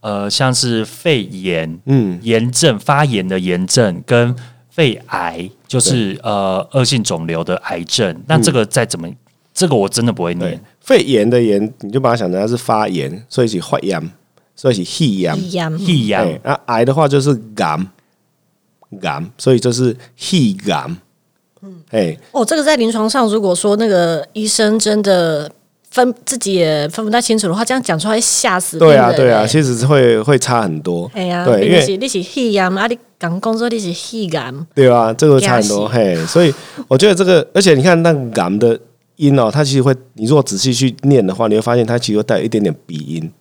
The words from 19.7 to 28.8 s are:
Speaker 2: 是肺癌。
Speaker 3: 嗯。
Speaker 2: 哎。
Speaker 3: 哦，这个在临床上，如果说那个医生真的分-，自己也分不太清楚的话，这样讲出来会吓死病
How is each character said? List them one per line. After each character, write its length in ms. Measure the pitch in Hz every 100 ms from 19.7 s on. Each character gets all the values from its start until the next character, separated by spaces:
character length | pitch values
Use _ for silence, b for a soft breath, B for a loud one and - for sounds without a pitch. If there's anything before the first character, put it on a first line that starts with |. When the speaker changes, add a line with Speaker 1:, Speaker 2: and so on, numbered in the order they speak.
Speaker 2:
是 240 | 117 127 113 B
肺 400 | _ - 185 123 95 101
癌。 200 | 78 65 87 _ _ _ _ _ _
Speaker 3:
嗯。 120 | 196 180 156
Speaker 2:
哎。 240 | 110 175 - -
Speaker 3:
哦， 120 | 285
这 100 | 220
个 80 | 311
在 140 | 285 302
临 160 | 226
床 160 | 226 220
上， 180 | 269 226
如 140 | 214
果 140 | 202
说 220 | 175 208 208
那 120 | 226
个 340 | 190 170 160 -
医 120 | - 214
生 320 | - 214 220
真 220 | 214 214
的 500 | 202 185 165 156 147 - _ _ _
分-， 240 | - 254 233 -
自 100 | 254
己 160 | 196
也 340 | 185 165 151 151
分 120 | 170
不 80 | 220
太 80 | 233
清 200 | 240 220
楚 100 | 202
的 60 |
话， 100 | 180
这 80 | 226
样 100 | 254
讲 160 | 254 160
出 100 | 185
来 80 | 220
会 40 |
吓 400 | 226 - 247 185
死 180 | 180
病 80 | 160